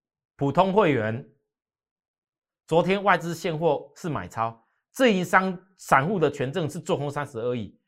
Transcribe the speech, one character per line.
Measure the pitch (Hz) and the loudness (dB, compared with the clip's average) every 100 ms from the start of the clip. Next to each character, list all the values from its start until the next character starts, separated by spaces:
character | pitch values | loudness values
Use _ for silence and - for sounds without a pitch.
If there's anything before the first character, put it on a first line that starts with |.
| _ _ _ - | _ _ _ -4
普 | 139 | -2
通 | 139 190 | 2 2
会 | 190 185 | 4 4
员， | 127 107 117 - _ _ _ _ _ _ _ _ _ _ _ _ _ - | 2 -2 -4 -10 _ _ _ _ _ _ _ _ _ _ _ _ _ -2
昨 | 160 | 0
天 | 175 196 | 2 0
外 | 196 175 | 2 2
资 | 165 | 0
现 | 165 180 156 | -6 -6 -2
货 | 165 139 - - | 0 0 -4 -12
是 | 175 | -8
买 | 123 90 | -8 -8
超， | - 113 117 _ _ _ | -6 -6 -6 _ _ _
自 | - 262 | 2 2
营 | 185 | 4
商 | 175 190 190 175 - _ | 2 2 2 -4 -12 _
散 | - 139 147 | 2 2 2
户 | 208 | 0
的 | 147 | 0
权 | - 131 | 0 -6
证 | 175 147 | -4 -6
是 | 165 | -6
做 | - 151 | -4 -4
空 | 143 | -4
三 | 143 139 | -6 -8
十 | 117 | -6
二 | 123 123 | -6 -4
亿， | 98 _ | -8 _